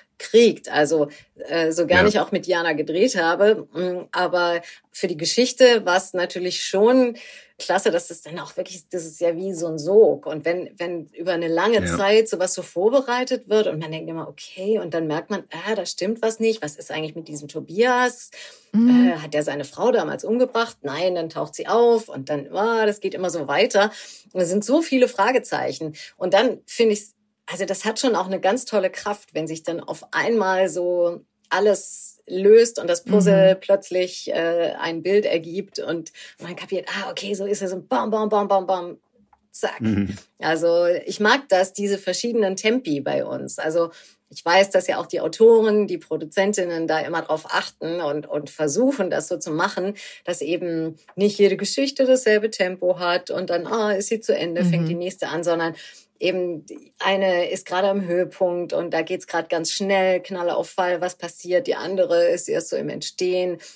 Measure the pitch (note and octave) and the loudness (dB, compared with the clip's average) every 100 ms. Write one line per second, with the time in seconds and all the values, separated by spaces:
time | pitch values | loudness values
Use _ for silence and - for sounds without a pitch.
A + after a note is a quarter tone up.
0 | _ - - A3 A3+ - - C#3+ D3 D#3 | _ -16 4 8 8 4 -2 2 2 2
1 | C#3+ - _ - - E3 D#3+ E3 E3 F3 | 0 -4 _ -16 -4 0 0 0 4 6
2 | G#3 G#3 - F#3+ - F3 E3 D3+ D#3 E3 | 6 4 0 -2 0 0 0 -2 -2 2
3 | B3+ G3+ E3 F3 G#3 G#3+ - D#3+ F3+ F3+ | 2 2 0 4 4 2 -2 -6 -4 -6
4 | - F3 F3+ F3+ F3 E3+ - - _ - | -6 -4 0 0 0 -2 -6 -20 _ -6
5 | F#3 D#3 E3 - B3+ - B3+ A3+ F3+ F#3 | -6 -4 -2 0 2 6 6 6 2 0
6 | - F3+ F3+ F3+ F3+ - - G3 A3+ C4 | 0 -4 -4 -4 -6 -6 -2 2 4 6
7 | B3 A#3 - - - - - F#3 G#3+ E3+ | 2 -2 -14 -20 -20 -10 -2 0 2 0
8 | - E3 - E3 D3 - F#3 F3+ - F3+ | -2 -10 -10 -12 -10 -10 -10 -10 -10 -8
9 | D#3+ - E3+ E3 F#3+ E3+ E3+ D#3+ D3+ G#3 | -8 -2 -2 -2 -4 -4 -4 -4 4 8
10 | F#3 B2 - D3+ E3 F3+ D#3+ - F3 E3+ | 8 6 -4 -6 -2 -4 -4 -8 -6 -6
11 | D3 - E3+ E3+ E3 E3 G3+ A3+ F3 E3+ | -10 -8 -4 -2 0 0 2 2 2 0
12 | G3 G#3+ A3 F3 F#3 - D#3+ E3+ G#3 C4+ | 4 4 2 0 -2 -4 -6 0 2 2
13 | B3+ B3 B3+ B3 - G#3+ F3+ D#3 D#3+ D#3+ | 2 -2 -2 -4 0 2 2 -2 -6 -10
14 | D#3+ E3 - - - F#3 G3 A3 E3+ E3 | -8 -10 -10 -14 -18 -8 -2 -2 -2 -4
15 | D#3 D3+ - G3 - D#3+ G3 A3 F3 - | -2 -4 -4 -8 -8 -10 -6 -4 -4 -6
16 | F#3 A3+ A3 A3 A3+ A3 D3+ - - D#3 | -4 -2 -2 0 0 -2 -6 -10 -10 -8
17 | D#3 E3 D#3+ D3 C#3+ D#3+ C#3 F3+ B3 B3 | -8 -10 -12 -12 -10 -12 -6 0 2 4
18 | B3 - - - - - _ G#3 A#3+ B3 | 0 -2 -12 -16 -20 -20 _ 4 6 8
19 | B3 D#3+ D3+ D3 C#3+ C#3+ C#3 - A3 A#3+ | 6 2 -4 -4 -2 -4 -8 -2 2 2
20 | D#3 C#3 G3 A#3+ B3+ A#3 A3+ - C#3+ C#3+ | 0 -4 -2 0 0 0 -4 -6 -8 -2
21 | F#3 F3 D#3+ D3+ D3 - - A3 A#3+ A3+ | -2 -2 -6 -6 -8 -8 0 4 6 4
22 | - C3+ C3+ D3 C#3 F3 A3 A3+ G#3+ G3+ | 0 -10 -6 -6 -4 -2 0 2 0 0
23 | F#3+ F3+ F3+ E3 C3+ D3 B3+ G3+ G#3+ - | -4 -4 -4 -4 -2 0 2 4 2 -2
24 | - - _ F#3 E3+ G3 G#3 D4+ E4 C4 | -18 -20 _ -4 0 0 2 2 2 2
25 | B3 - G#3+ C#4+ - - B2+ - D#3 - | 2 2 2 0 -2 -4 -4 -6 -10 -10
26 | - - F3+ F#3+ B3 - - - A3+ G#3 | -16 -6 2 4 4 0 -6 2 2 2
27 | - - _ _ - F3+ F#3+ F#3 G#3+ A3 | -4 -18 _ _ -10 -6 -4 -4 -4 -2
28 | C4 F#3 F#3 F#3 F#3 B3 - G#3 F#3 - | 0 0 -2 -2 0 0 0 -2 -2 -4
29 | G#3 G3+ - D#3 D#3+ D#3+ - E3+ - D#3+ | -8 -8 -8 -8 -6 -8 -8 -8 -8 -12
30 | - D#3+ G3 A3+ F#3+ F#3 F#3+ F3 F3 F3 | -6 -4 0 2 2 2 0 0 0 2
31 | F3 E3+ _ _ - F#3 G#3 F#3 - - | 0 -2 _ _ -4 2 2 2 -2 -6
32 | - - - F#3 G3+ A3+ A#3 - E3+ F3 | -8 -12 -8 2 8 8 6 0 -2 -2
33 | - G3 F3 F#3+ F#3+ F#3+ - G3 - F3+ | 2 4 6 8 6 4 2 0 2 -2
34 | F3+ - - D#3+ E3 E3+ E3+ - E3 E3 | -2 -6 -6 -4 0 0 -2 -2 -6 -4
35 | E3+ G3+ G#3 E3 D#3+ F3+ G3 - - E3 | 0 2 2 -2 -4 -10 -10 -8 -6 -6
36 | D#3+ - - - E3+ F3 - F#3 - G3 | -8 -18 -20 -16 -14 -12 -8 -8 -6 -8
37 | F#3+ F3 G3 G3 G3+ G3+ F#3+ F#3 - C4 | -8 -8 -6 -4 -2 -2 -4 -6 -2 -2
38 | A3 G#3+ G#3+ G#3 G3+ G3 F#3 F#3 F3 E3 | 0 -2 0 0 2 2 2 -2 -4 -14
39 | _ _ _ _ _ - - - A2+ G2+ | _ _ _ _ _ -6 -6 -2 0 0
40 | F#2+ G#2 - - D#3 D#3+ E3+ E3+ F3 F3 | -2 -6 -14 -6 -2 0 2 4 4 0
41 | - F#3+ G#3 C#4 - F#3 F#3+ - G3+ G3 | -2 0 2 2 2 2 2 -2 -2 -2
42 | F#3+ F3+ A#3+ A#3 F#3+ F#3+ A3 B3+ F3 C#3 | -4 -4 -2 0 0 0 0 0 -2 -4
43 | - C#3 A2 C3 C3+ - D3+ E3+ E3 - | -2 -4 -4 -6 -8 -6 -2 0 -2 -4
44 | - _ _ - E3+ F#3 G3 F#3+ F3+ - | -20 _ _ -8 2 4 4 2 0 -4
45 | E3 E3 F3 - A3+ A3+ A3 G#3 F#3+ E3+ | -4 -6 -4 6 8 8 6 2 0 -4
46 | - D#3 D#3 - G3 G3+ F3 E3 D#3+ D#3 | -6 -8 -4 0 0 0 -2 -2 -2 -2
47 | C#3+ E3 - D#3 - F#3 - - D#3+ E3+ | -2 -6 -4 -4 -2 -6 -6 -8 -6 -4
48 | D3+ D3 D3 D3+ D3 - D3+ D#3 C4 C4+ | -4 -4 -4 -8 -6 -4 -2 2 2 2
49 | F#3 D3 - F3 F3 D#3 G3 F#3+ F#3+ G#3 | -2 -2 -4 -6 -4 -2 -2 -2 -6 -8
50 | - - - F3 D3 E3+ F3 E3 D#3+ D#3 | -14 -14 -8 -6 -4 -4 -4 -4 -6 -8
51 | _ - G#3 G#3 G3 F#3+ G3+ - C#4 - | _ 0 0 4 2 2 -4 -2 -2 0
52 | C4 B3+ A3 G#3 G#3+ - F3+ F#3 F3+ F3 | 4 4 4 2 2 -2 -4 -2 -2 0
53 | F3 F3+ - F3 F3+ E3+ E3+ A3+ G#3+ G3 | 0 -2 -2 -6 -2 -4 -2 -2 0 0
54 | G3+ A3 - - E3+ E3+ F3+ E3 E3 F3 | -2 -2 0 0 0 0 2 2 0 -2
55 | F3+ - D#3+ D#3 E3+ E3 E3 D#3+ - - | -6 -6 -6 -4 0 0 -2 -6 -16 -20
56 | _ - F#3 F#3 F3+ D#3+ - - - - | _ -6 -2 -2 -4 -6 -12 -20 -20 -6
57 | F#3+ G3 F#3+ F3 F3 F3 - F3+ G3 G3+ | -2 0 2 2 0 -4 -4 0 0 0
58 | F3+ F3 F3 - F3+ F3 E3+ E3 E3+ D#3+ | -2 -2 -2 0 -2 -2 -4 -4 -4 -4
59 | D#3+ F#3 - E3+ E3 E3+ E3 - G3 G3 | -4 -6 -6 -6 -4 -4 -4 -4 0 2
60 | F#3 F3+ F3+ F#3 F3 - F3 - F3+ F3 | 2 0 -2 -4 -2 -2 -4 -2 -2 0
61 | F3+ - E3+ - F3 F3+ - - E3+ F#3+ | -4 -6 -12 -10 -2 0 0 -4 -4 0
62 | E3 E3+ E3+ F3 - D#3 D#3+ D3 D3+ - | 2 4 4 2 -2 -4 -2 -6 -6 -8
63 | - - F3+ F#3 F3+ E3 - | -10 -4 -2 0 -2 -6 -12